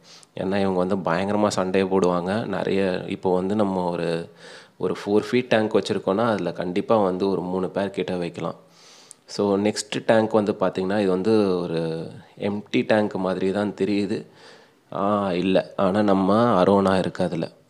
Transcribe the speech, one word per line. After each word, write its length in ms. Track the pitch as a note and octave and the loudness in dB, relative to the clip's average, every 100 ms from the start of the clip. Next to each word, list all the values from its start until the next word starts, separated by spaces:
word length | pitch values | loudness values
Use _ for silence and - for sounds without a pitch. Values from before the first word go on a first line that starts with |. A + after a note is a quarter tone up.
| - - - - | -20 -20 -16 -8
ஏன்னா 220 | F#2 G2+ | -4 0
இவங்க 80 | G2 | 0
வந்து 260 | F#2 F#2 G2 | 0 0 0
பயங்கரமா 520 | E2+ E2+ G2 G#2 G#2 | 0 -2 0 0 0
சண்டையை 420 | G2 F#2 F#2+ F#2+ | 0 0 2 2
போடுவாங்க. 560 | F#2+ F2+ F2 F2+ G#2+ A#2+ | 2 2 2 0 -2 -2
நிறைய, 580 | F#2+ - F#2+ G2 F#2 - | -4 -2 0 0 -2 -6
இப்போ 260 | G2 F#2+ | -4 0
வந்து 220 | F#2 F#2+ G#2+ | 0 0 0
நம்ம 340 | G2+ F#2+ F2+ | 0 0 -2
ஒரு, 400 | F2 E2+ E2 E2+ - - - - _ | -2 -2 -4 -6 -16 -20 -20 -20 _
ஒரு 180 | F#2 F2 G2+ | -4 -4 0
ஃபோர் 280 | G#2 G2+ | 0 2
ஃபீட் 160 | B2 B2 | 0 2
டேங்க் 280 | A2 G#2+ G#2 | 2 2 0
வச்சிருக்கோம்னா, 500 | - G2+ G2 G2 A#2+ | 0 -2 0 0 0
அதுல 220 | G2+ E2+ | 0 -2
கண்டிப்பா 460 | E2 F2+ F#2 - A2+ | -4 -4 -4 2 2
வந்து 320 | F#2+ F#2 G2 | 2 0 -2
ஒரு 120 | F#2 | -2
மூணு 280 | F2+ F#2 F2+ | -2 -4 -4
பேர் 200 | F#2 G2 | -4 -4
கிட்ட 260 | F#2+ F2+ F2+ | -4 -4 -4
வைக்கலாம். 400 | E2+ E2 E2+ - _ _ - - - - _ | -6 -6 -8 -10 _ _ -20 -20 -20 -20 _
So, 320 | - G2+ G2 | -2 0 2
நெக்ஸ்ட் 400 | G#2+ G#2+ - - | 2 -2 -6 -6
டேங்க் 320 | - A2+ A2 | 2 2 4
வந்து 240 | A2 G#2 - | 2 0 0
பார்த்தீங்கன்னா, 400 | F#2 F#2+ F#2 G#2 | -2 -2 -2 0
இது 100 | G2 | 0
வந்து 500 | F#2 G2 A2 G2 F2+ | 0 2 2 2 0
ஒரு 480 | F2 E2 E2 D#2+ D#2+ - - - | -2 -4 -4 -6 -8 -14 -20 -6
எம்ப்டி 380 | G2+ G#2 - B2 | -4 -4 -2 -2
டேங்க் 360 | A#2 A2 G#2 | 2 2 2
மாதிரி 380 | F#2 F#2 F2 F#2+ | -2 -2 -2 -2
தான் 220 | G2 G#2 F#2+ | -2 -4 -2
தெரியுது. 440 | F#2+ G2+ G2 A2 - - - - - _ _ | -2 0 -2 -4 -8 -20 -20 -20 -20 _ _
ஆ, 400 | - G2 G#2 G2 | -4 0 0 0
இல்ல. 400 | F2 F#2 F#2 - - | 0 2 0 0 0
ஆனா 260 | G2 G2+ | 0 2
நம்ம 640 | G#2 F#2+ F#2 G#2+ A#2+ F#2+ | 2 4 4 4 4 4
அரோனா 340 | F2+ G2+ F#2+ F#2+ | 6 6 4 2
இருக்கு 260 | F2 - | -2 -2
அதுல. 260 | F2+ E2 - - | -4 -2 -6 -10